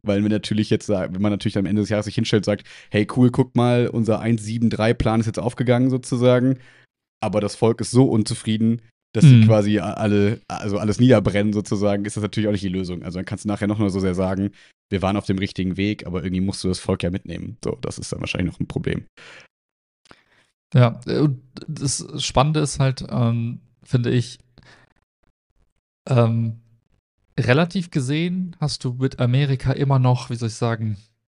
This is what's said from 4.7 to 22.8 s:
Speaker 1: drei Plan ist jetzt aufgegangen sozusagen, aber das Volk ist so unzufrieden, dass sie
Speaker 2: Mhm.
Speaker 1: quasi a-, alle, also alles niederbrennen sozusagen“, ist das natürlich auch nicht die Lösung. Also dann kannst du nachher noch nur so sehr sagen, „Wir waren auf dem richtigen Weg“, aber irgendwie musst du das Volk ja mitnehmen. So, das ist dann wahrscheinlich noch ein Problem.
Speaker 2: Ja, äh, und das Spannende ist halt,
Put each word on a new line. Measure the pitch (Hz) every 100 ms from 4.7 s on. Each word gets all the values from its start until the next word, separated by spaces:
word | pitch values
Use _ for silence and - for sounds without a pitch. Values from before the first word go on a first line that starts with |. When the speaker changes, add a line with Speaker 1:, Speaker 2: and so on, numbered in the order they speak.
Speaker 1:
drei | 110 110
Plan | 117 117 113
ist | 113
jetzt | -
aufgegangen | 120 - 120 123 127
sozusagen, | 131 - 127 123 123 127 131 - _ _ _ _ -
aber | 110 104
das | 104 -
Volk | 113 117
ist | 107
so | 120 135
unzufrieden, | 113 104 117 - 110 113 120 - _ _
dass | 113
sie | 143 123
Speaker 2:
Mhm. |
Speaker 1:
quasi | 110 110 104 104
a-, | 98
alle, | - 110 104 101 113 -
also | - 107 101
alles | 107 101
niederbrennen | 123 113 98 95 107
sozusagen“, | 104 101 104 101 101
ist | 101 107
das |
natürlich | 104 - 107
auch |
nicht | 104
die | 95
Lösung. | 92 90 87
Also | 87 87
dann |
kannst | 92 101
du | 104
nachher | 101 104
noch | 107
nur | 101
so | 95
sehr | 95
sagen, | 90 92 95 101 - - _ -
„Wir | 98
waren | 92 101
auf | -
dem | 95
richtigen | 98 - 92 90
Weg“, | 101 104 -
aber | 90
irgendwie | 92 90
musst | 95 92
du | 92
das | 90
Volk | - 95
ja | 87
mitnehmen. | 92 - 85 87 117
So, | - -
das | - -
ist | -
dann | -
wahrscheinlich | - - 90
noch | -
ein | -
Problem. | - - - - _ - - - _ _ _ _ _ _ - _ _ _ _ _
Speaker 2:
Ja, | 127 120 117 -
äh, | 117
und | 151 127 - - -
das | 151 139 - - 147
Spannende | - - 143 156
ist | 147
halt, | -